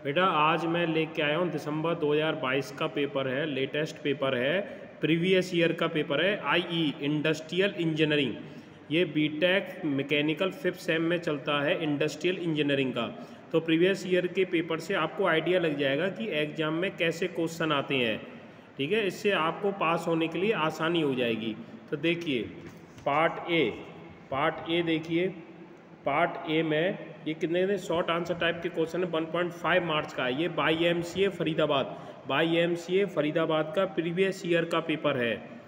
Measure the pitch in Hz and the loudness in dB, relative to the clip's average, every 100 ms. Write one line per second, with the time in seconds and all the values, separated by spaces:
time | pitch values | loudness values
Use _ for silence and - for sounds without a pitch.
0 | 139 151 185 156 151 165 165 170 170 160 | 0 2 4 6 4 4 2 0 2 0
1 | 156 160 147 156 180 147 147 151 165 165 | 0 0 0 2 0 -2 -4 -2 -2 0
2 | 147 151 156 147 131 135 135 143 160 151 | 2 2 2 0 0 0 -2 -4 -4 0
3 | 139 139 135 127 160 131 135 147 156 - | -2 -2 -2 -2 -2 -2 -2 -2 -4 -4
4 | 147 135 135 123 131 180 - - - - | -4 0 0 2 2 0 -2 -12 -16 -4
5 | 151 165 185 185 180 170 165 160 160 151 | 0 2 4 4 4 2 2 2 0 -2
6 | 143 143 180 208 143 165 180 170 151 135 | 0 2 2 0 0 0 0 0 0 0
7 | 143 151 151 156 - 175 202 180 170 156 | -2 0 0 -2 -2 0 0 0 -2 2
8 | 156 151 127 101 - - - - - 156 | 2 2 0 -4 -12 -16 -18 -20 -2 0
9 | 170 147 151 151 180 190 196 - 156 135 | 2 2 0 2 2 2 0 -6 -2 -2
10 | 139 147 151 156 190 180 180 180 - 160 | 2 2 2 0 -2 0 -4 -2 -2 0
11 | 165 175 170 147 147 143 143 165 156 143 | 2 0 -2 -4 0 0 2 0 0 0
12 | 151 - 175 185 170 151 143 139 131 120 | 0 0 -2 0 -2 0 2 2 0 -2
13 | 110 - - - - 165 160 165 180 190 | -4 -6 -16 -18 -2 -2 2 4 4 2
14 | 180 180 175 185 185 165 165 160 160 190 | 2 2 2 0 2 0 0 -4 -2 0
15 | 156 - 190 160 160 180 165 143 139 143 | 0 0 2 2 4 2 2 2 0 2
16 | 190 190 220 151 151 147 156 160 190 190 | -2 -2 -4 -2 -2 -2 -2 0 -2 0
17 | 165 165 185 - 165 165 160 143 135 135 | -2 0 -4 -2 -4 -2 0 0 2 0
18 | 117 104 - - - - - - 139 214 | 2 0 -6 -16 -18 -20 -18 -6 -2 0
19 | 196 180 208 185 160 165 202 196 165 165 | 0 0 0 2 0 0 -4 0 0 0
20 | 170 165 160 165 208 196 156 156 160 170 | 0 0 0 0 0 2 0 0 0 2
21 | 147 127 120 113 110 110 - - - 147 | 2 2 0 0 -2 -6 -12 -16 -8 -2
22 | 160 170 170 123 90 - - - - - | 0 0 0 -2 -2 -10 -16 -18 -20 -6
23 | 143 147 165 - - 170 120 - - - | 0 4 2 0 0 2 2 -2 -12 -16
24 | - - - 135 160 156 165 170 165 160 | -18 -20 -6 0 0 -2 -2 0 2 0
25 | 160 165 185 - - - - - - - | 0 0 0 -4 -16 -18 -20 -20 -20 -6
26 | 151 143 175 - 160 156 160 151 175 214 | -2 2 0 -2 0 0 2 2 0 -2
27 | - - 151 156 160 175 190 202 - 170 | -10 -10 -8 -4 0 2 2 0 0 -2
28 | 175 170 170 170 170 170 180 170 160 175 | 0 0 0 0 0 0 -4 -2 0 0
29 | 180 160 165 165 175 170 160 180 170 151 | 0 -2 -2 -2 -2 -2 2 2 2 -2
30 | 147 - 127 131 170 165 147 160 170 170 | -2 -2 -2 0 0 2 2 4 4 2
31 | 165 185 190 190 156 160 147 139 117 - | -2 0 0 0 -2 0 2 2 0 -6
32 | - - - 135 165 170 170 170 - 185 | -14 -14 -2 2 4 4 2 0 0 0
33 | 202 156 151 160 160 156 156 190 190 - | 2 0 0 0 2 0 0 0 0 -2
34 | 165 170 190 185 170 170 165 165 160 151 | -2 0 0 0 0 2 2 -2 0 0
35 | 151 135 117 98 - - | 0 2 0 0 -6 -16